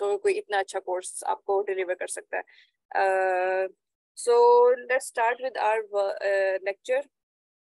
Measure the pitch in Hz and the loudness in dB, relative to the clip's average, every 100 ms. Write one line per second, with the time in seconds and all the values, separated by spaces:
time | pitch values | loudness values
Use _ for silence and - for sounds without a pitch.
0 | 202 202 202 190 - 202 190 190 - 180 | -2 0 0 -2 -2 -4 -4 -6 -6 -6
1 | - - - 190 - 196 202 190 180 180 | -6 -10 -6 -6 -2 -2 0 -4 -4 -6
2 | 180 - - 185 - - _ _ - 190 | -6 -10 -8 -10 -10 -20 _ _ -6 -2
3 | 196 190 190 185 185 185 190 - _ _ | 0 2 0 0 0 -2 -4 -8 _ _
4 | _ - - 240 240 240 247 247 247 262 | _ -8 2 6 8 8 6 2 0 -2
5 | - 247 226 240 254 208 214 220 208 202 | -2 -2 0 -2 -6 -2 -2 -2 -2 -2
6 | 196 - 202 196 190 190 190 190 - 262 | -2 -2 -2 0 0 -2 -4 -8 -2 -2
7 | 285 _ _ _ _ _ _ | -4 _ _ _ _ _ _